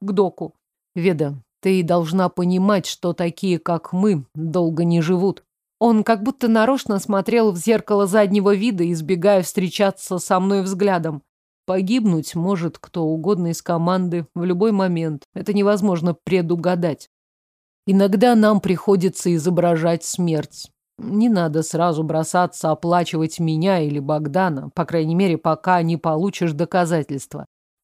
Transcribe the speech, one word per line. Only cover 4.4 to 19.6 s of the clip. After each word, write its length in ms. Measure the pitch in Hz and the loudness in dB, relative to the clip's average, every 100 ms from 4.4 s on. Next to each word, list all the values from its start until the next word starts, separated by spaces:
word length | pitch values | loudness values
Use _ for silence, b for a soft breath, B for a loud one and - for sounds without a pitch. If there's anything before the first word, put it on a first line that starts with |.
| 160 175 165 165 | -4 0 0 0
не 160 | 170 170 | 2 2
живут. 420 | 160 180 190 - _ _ _ _ | 2 2 0 -2 _ _ _ _
Он 240 | 233 220 | 2 2
как 180 | 208 202 | 2 0
будто 240 | 220 - 240 | -2 -2 0
нарочно 540 | 220 226 269 - 202 | 2 2 0 -2 -4
смотрел 500 | - 196 - 233 220 | -2 -2 0 2 2
в 60 | 175 | 0
зеркало 500 | 220 214 - 202 196 | 0 0 2 0 2
заднего 480 | 214 202 202 196 | 2 4 2 2
вида, 340 | 202 233 190 170 | 2 0 0 -2
избегая 500 | 165 151 180 196 196 | -2 -2 0 4 2
встречаться 760 | 175 - 185 - 196 190 - 180 | 2 -2 -4 0 -2 -2 -8 -8
со 200 | - 185 | 0 0
мной 240 | 190 202 | 2 0
взглядом. 640 | 190 190 202 180 160 147 - _ _ _ - | -2 -2 0 0 -2 -8 -14 _ _ _ -6
Погибнуть 720 | 185 190 254 214 160 151 170 | -4 0 0 2 0 -2 -4
может 420 | 180 190 165 - | -2 -2 -4 -8
кто 280 | - 175 156 | -12 -4 -2
угодно 420 | 160 170 208 170 | -2 -2 -2 -2
из 140 | 165 | -4
команды 640 | - 170 170 185 180 170 151 | -4 -2 0 0 -2 -4 -6
в 120 | 170 | -6
любой 260 | 180 175 226 | -2 0 0
момент. 540 | 202 185 170 160 147 - | 2 0 -2 -4 -6 -12
Это 180 | 190 202 | -10 -4
невозможно 600 | 202 202 208 202 175 175 | 0 2 2 0 0 -2
предугадать. 920 | 160 - 185 170 170 175 180 170 135 - _ _ _ _ _ _ _ | -4 -2 0 0 -2 0 0 -2 -4 -10 _ _ _ _ _ _ _
Иногда 520 | - 196 196 196 247 233 | 0 4 4 4 4 6
нам 240 | 214 208 | 4 4
приходится 760 | - 175 - 190 180 - 180 | 0 -2 2 2 2 -2 -2
изображать 680 | 170 156 170 | 0 0 2